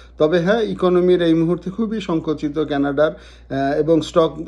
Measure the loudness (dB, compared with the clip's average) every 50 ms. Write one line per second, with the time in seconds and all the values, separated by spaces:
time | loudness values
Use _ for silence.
0 | -20 -10 -2 0 2 2 2 2 2 2 2 0 0 -2 -2 0 0 2 4 4
1 | 4 4 4 4 4 2 2 2 2 0 -2 -4 -6 -8 -6 -4 -4 -4 -4 -6
2 | -4 -4 -4 -2 -2 -4 -4 -4 -4 -4 -4 -4 -4 -2 -2 -2 -2 0 0 2
3 | 2 0 0 -4 -14 -20 -20 -20 -12 -8 -4 -4 -2 -2 0 0 2 2 2 2
4 | 0 0 0 2 2 0 0 -6 -12